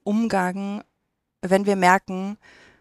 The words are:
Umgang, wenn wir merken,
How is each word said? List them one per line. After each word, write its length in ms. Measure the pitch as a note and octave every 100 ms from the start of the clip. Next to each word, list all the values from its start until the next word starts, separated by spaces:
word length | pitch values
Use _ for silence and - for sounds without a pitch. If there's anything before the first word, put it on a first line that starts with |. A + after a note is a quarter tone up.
Umgang, 800 | - G#3 A3+ G3 F3+ F#3+ G3+ G3+ - _ _ _ _ _
wenn 260 | F3+ F#3+ G3+
wir 100 | G3
merken, 640 | F3+ F#3+ - F#3 G3 G#3 _ - - _